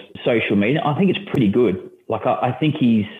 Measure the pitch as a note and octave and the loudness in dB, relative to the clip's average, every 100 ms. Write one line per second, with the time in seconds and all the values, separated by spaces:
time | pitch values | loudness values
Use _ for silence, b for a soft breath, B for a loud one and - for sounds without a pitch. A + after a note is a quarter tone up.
0 | - - - A#2 - G2+ G2+ D3+ - C3+ | -12 -6 -2 0 0 0 2 0 0 2
1 | F#3+ - - - G#2 A#2 A#2 F2+ - - | 0 0 -4 0 2 4 2 0 -8 -16
2 | - A2 B2+ A2+ B2 B2 D#3 - B2 A2+ | -8 -4 -2 -2 -2 0 -2 2 2 2
3 | G2+ | 0